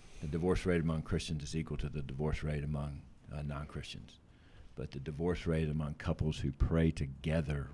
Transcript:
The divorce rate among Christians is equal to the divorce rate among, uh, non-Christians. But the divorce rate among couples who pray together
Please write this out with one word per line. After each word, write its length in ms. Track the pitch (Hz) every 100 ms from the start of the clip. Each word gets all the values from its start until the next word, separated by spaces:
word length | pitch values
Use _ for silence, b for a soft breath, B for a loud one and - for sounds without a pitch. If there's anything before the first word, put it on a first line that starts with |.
| - -
The 60 | 78
divorce 380 | 80 90 87 95
rate 160 | 87
among 220 | 82 80
Christians 400 | - 82 - 78
is 120 | 71 80
equal 220 | 78 73
to 120 | 73
the 120 | 73
divorce 420 | 67 67 76 -
rate 200 | 76 73
among, 380 | 73 73 73 71 - - -
uh, 120 | 78
non-Christians. 760 | 73 71 76 76 - - - - - b b b b -
But 160 | 69
the 80 | 71
divorce 460 | 69 73 87 85 85
rate 220 | 80 78
among 260 | 78 73 -
couples 440 | - - 78 -
who 120 | 71
pray 400 | - - 82 82
together 800 | 78 69 67 80 80 73 71 69